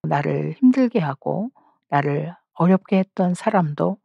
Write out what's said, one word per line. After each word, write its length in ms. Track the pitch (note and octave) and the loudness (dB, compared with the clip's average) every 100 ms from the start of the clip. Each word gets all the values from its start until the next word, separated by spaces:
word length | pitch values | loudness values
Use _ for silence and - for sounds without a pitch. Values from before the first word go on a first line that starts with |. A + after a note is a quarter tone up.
나를 500 | D#3+ D3 D3 D3 D3+ D#3 | -2 -4 -2 -4 -4 2
힘들게 420 | B3+ C4 B3 A#3 | 4 4 2 0
하고 500 | D3+ C3+ - D3+ A#3 _ _ _ _ | -2 -6 -6 -6 -6 _ _ _ _
나를 460 | C#3+ C#3+ C#3+ D#3 F3 _ | -2 0 -4 -6 -12 _
어렵게 440 | - E3+ F#3 _ F#3+ | 0 2 2 _ -2
했던 360 | F#3+ - F3+ | 0 -2 -2
사람도 640 | F3 - G#3+ D#3 D3 E3+ G3 | 0 0 0 0 -2 -4 -4